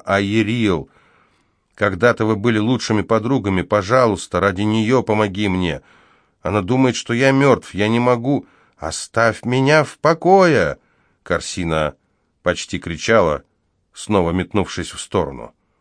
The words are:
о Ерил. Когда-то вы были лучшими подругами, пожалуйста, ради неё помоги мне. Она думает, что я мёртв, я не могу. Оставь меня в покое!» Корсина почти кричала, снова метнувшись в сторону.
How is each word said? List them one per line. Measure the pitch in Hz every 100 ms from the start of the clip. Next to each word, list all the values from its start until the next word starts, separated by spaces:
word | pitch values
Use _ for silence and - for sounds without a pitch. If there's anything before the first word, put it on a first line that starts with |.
о | - 98
Ерил. | 101 107 104 120 104 82 67 _ _ _ _ _ _ _ _
Когда-то | - 101 92 120 113 110
вы | 101
были | 117 110
лучшими | 107 120 - 107
подругами, | - 113 110 131 98 92
пожалуйста, | - 104 92 127 120 95 - 87
ради | 98 92
неё | 107 110 110 127
помоги | - 107 107 95 101
мне. | 92 90 67 _ _ _ _ _ _
Она | 87 104
думает, | 92 127 131 117
что | -
я | 117 135
мёртв, | 135 139 117 -
я | 90 107
не | 117
могу. | 123 120 123 139 - _ _ -
Оставь | 78 - - 113 117 -
меня | 120 131 135 156
в | 143 -
покое!» | 151 165 170 196 180 123 78 65 _ _ _ _
Корсина | - 82 - - 82 78 76 - _ _ _ _
почти | 87 82 - 117
кричала, | 85 80 - 113 85 71 - _ _ _ _
снова | - - 101 85
метнувшись | 92 87 101 90 - 82
в | -
сторону. | - 98 71 65 58 _ _ _